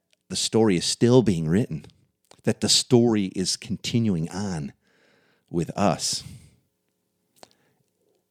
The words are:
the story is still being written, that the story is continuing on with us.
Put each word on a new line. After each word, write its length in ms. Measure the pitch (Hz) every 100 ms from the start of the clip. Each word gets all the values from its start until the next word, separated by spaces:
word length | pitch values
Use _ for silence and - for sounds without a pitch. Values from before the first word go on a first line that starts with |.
| _ _ _
the 60 | 92
story 420 | - 117 110 87
is 80 | -
still 380 | - 120 127
being 240 | 107 85 78
written, 380 | 92 - 78 - _ _ _ _ -
that 180 | - 107
the 80 | 107
story 560 | - - 123 120 107 95 98
is 220 | 90 -
continuing 720 | - 95 - 120 113 85 80
on 440 | 87 104 85 69 - _ _ _ _ _ _ _
with 220 | 85 80 -
us. 480 | 98 73 - - - - - _ _ _ _ _ _ _ _ _ - _ _ _ _ _ _ _ _